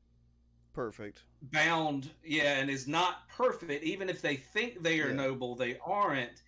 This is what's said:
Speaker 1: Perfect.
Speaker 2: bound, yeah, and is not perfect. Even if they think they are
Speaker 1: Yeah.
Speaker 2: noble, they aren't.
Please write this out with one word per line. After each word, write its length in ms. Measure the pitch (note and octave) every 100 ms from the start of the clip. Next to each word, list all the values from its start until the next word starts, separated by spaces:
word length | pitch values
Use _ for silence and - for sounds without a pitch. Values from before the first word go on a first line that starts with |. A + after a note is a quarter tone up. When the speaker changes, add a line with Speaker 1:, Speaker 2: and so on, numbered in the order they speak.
| _ _ _ _ _ _ _
Speaker 1:
Perfect. 500 | - A#2 G2+ G#2 - - _ C3
Speaker 2:
bound, 600 | D#3 D#3 E3 D#3 C#3+ C3+ -
yeah, 340 | E3 D3+ C#3+ C#3
and 100 | C#3
is 160 | C3+ B2+
not 420 | D#3+ F3+ - -
perfect. 540 | - B3 - E3+ D3
Even 260 | D#3+ F#3+ F#3+
if 140 | E3+
they 140 | D#3 C#3
think 460 | - G#3 A#3+ F#3
they 180 | E3 D#3+
are 80 | C#3+
Speaker 1:
Yeah. 60 | C3+
Speaker 2:
noble, 400 | C3+ C3 B2+ A#2+
they 220 | B2 B2+
aren't. 640 | E3 G3+ G3 C#3 A#2+ -